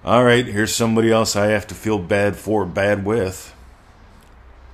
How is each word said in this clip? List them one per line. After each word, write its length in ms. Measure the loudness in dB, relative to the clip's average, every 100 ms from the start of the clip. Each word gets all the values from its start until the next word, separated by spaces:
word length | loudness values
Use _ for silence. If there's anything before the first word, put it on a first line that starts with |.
"All 220 | 0 4 4
right, 200 | 4 2
here's 300 | -2 -2 0
somebody 380 | 0 2 2
else 200 | 2 0
I 120 | 0 0
have 200 | 0 -4
to 60 |
feel 240 | -8 -4 -4
bad 380 | 0 0 0 -2
for, 300 | -2 -2 -2
bad 400 | -2 0 0 0
with." 500 | -2 -2 -6 -16 -20 -20 -20 -20 -20 -20 -20 -20 -20 -20 -20 -20